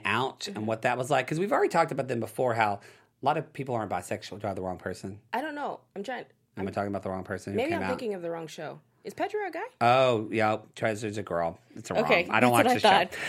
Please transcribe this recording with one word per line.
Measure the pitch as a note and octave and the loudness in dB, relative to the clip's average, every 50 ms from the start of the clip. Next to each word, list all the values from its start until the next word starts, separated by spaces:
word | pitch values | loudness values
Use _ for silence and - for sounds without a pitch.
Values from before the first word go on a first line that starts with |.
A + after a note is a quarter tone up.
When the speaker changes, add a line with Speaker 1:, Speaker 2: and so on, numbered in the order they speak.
| - | -2
Speaker 1:
out | F#2+ G#2 A2+ B2+ C3 - - - | 0 0 0 0 -2 -4 -8 -10
and | G#2 G2+ | -10 -8
Speaker 2:
Mm-hmm. | G#2+ G#2+ | -6 -2
Speaker 1:
what | A2 A2 A2 - | -2 -2 0 0
that | B2+ A#2+ | 0 0
was | B2 B2+ B2+ | 0 0 2
like. | D3 C3 B2+ | 2 2 2
'Cause | - D#3 D#3+ | 0 -2 -2
we've | F#3+ G#3 | 0 0
already | C4+ D#4 G#4 F#4 | 2 2 2 4
talked | - E3+ E3 D3+ | 4 2 2 2
about | - - C3 | 0 -4 -4
them | B2 C3 A#2+ | -2 -2 -4
before, | A2+ - - - C3 B2 A2+ | -4 -4 -2 0 0 2 4
how | A2+ A2 G#2 G2+ | 4 4 2 2
a | G2+ - - - - _ _ _ _ - | -2 -8 -14 -20 -20 _ _ _ _ 0
lot | C3+ D3+ | 0 0
of | D#3+ - - - | 0 -2 -6 -8
people | - C3+ C3 B2 | -10 -6 -4 -2
aren't | A2+ G#2+ F#2 | -2 -2 -2
bisexual. | G2 F2+ F2 - A2 G2 - - F#2+ G2+ | -4 -4 -4 -4 -6 -6 -6 -10 -10 -6
Do | G2+ | -6
I | G2+ | -4
have | F#2+ | -4
the | F#2+ | -4
wrong | F#2 F#2 F2+ | -4 -6 -6
person? | F#2 - F#2+ F2+ - - G2 G2 G2+ - _ - | -6 -6 -8 -8 -6 -8 -10 -12 -12 -10 _ -6
Speaker 2:
I | A#3 | -4
don't | C#4+ D#4 D4 | -4 -4 -6
know. | D4 C#4+ A3 - - - _ _ | -6 -6 -6 -8 -10 -14 _ _
I'm | G3 G3+ | -10 -8
trying, | C4 B3+ A#3 - - _ _ _ _ _ | -8 -8 -10 -12 -14 _ _ _ _ _
Speaker 1:
Am | - G2 | -8 -8
I | |
Speaker 2:
I'm, | F#2+ F#2 | -4 -4
Speaker 1:
talking | - G2+ G2+ | -4 -4 -2
about | G2+ G2 - | -4 -4 -4
the | G2 | -6
wrong | F#2+ F#2 F#2 | -6 -6 -6
person | - G2 F#2 - G2 G2 | -6 -8 -8 -6 -4 -2
who | |
Speaker 2:
maybe | G#3+ B3+ D#4 | -2 -2 -2
Speaker 1:
came | E4+ - | -2 -2
Speaker 2:
I'm | - | -2
Speaker 1:
out? | - | -2
Speaker 2:
thinking | B3+ B3+ C4 A3 G3+ | -2 -2 -4 -6 -6
of | F#3 | -6
the | E3+ E3+ | -6 -6
wrong | E3+ E3 E3 | -6 -8 -8
show. | D#3 - - D#3+ C#3 C#3 D3+ - _ _ _ - | -12 -12 -12 -12 -12 -12 -14 -18 _ _ _ -16
Is | - F#3+ | -12 -6
Petra | - D#4 G4+ - G#4+ G#4 | -6 -4 -4 -2 -4 -4
a | F#4 | -6
guy? | D#4 E4 G#4 B4+ - _ | -6 -8 -8 -10 -4 _
Speaker 1:
Oh, | - A#2+ B2 C3 C3 B2+ A#2+ G#2+ A2 G2+ | 4 6 6 6 6 4 4 2 0 -2
yeah. | - A2 G#2+ G#2+ A2 A2 - - _ | 0 2 2 2 2 0 -4 -12 _
Treasure's | - - A2+ G#2+ G#2 A#2 G#2+ G#2 | -4 -2 -2 -2 -2 -4 -6 -6
a | G#2+ F#2+ | -6 -6
girl. | - F2 E2+ E2+ E2 F2 - _ _ - | -4 -2 -2 0 -2 -4 -6 _ _ -20
It's | - - - | -16 -8 -2
a | F2+ G3 | 0 0
Speaker 2:
Okay, | A3+ - A#3 F3 - | 4 4 4 4 4
Speaker 1:
wrong. | - | 2
I | - A2 | 4 6
don't | A#3+ B3 | 6 6
Speaker 2:
that's | A#3+ - - | 8 6 6
Speaker 1:
watch | |
Speaker 2:
what | B3+ B3 A3+ | 6 4 6
Speaker 1:
the | - | 6
Speaker 2:
I | G#3+ F#3+ G3 F3 | 8 8 6 4
Speaker 1:
show. | - - - - | 2 -2 -6 -6